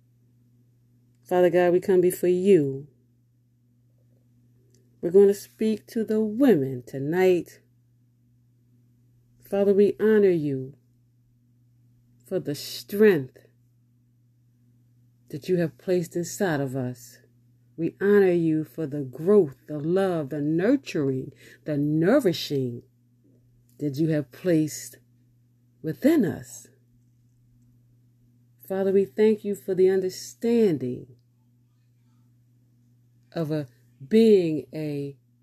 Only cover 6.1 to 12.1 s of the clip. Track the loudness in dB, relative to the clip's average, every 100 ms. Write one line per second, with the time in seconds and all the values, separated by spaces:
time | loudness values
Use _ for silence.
6.1 | -2 -2 2 4 4 0 -8 -12 -10 -4
7.1 | 0 2 2 -2 -18 _ _ _ _ _
8.1 | _ _ _ _ _ _ _ _ _ _
9.1 | _ _ _ -8 -2 2 4 2 2 2
10.1 | 4 4 2 -2 -6 -8 -16 _ _ _
11.1 | _ _ _ _ _ _ _ _ _ _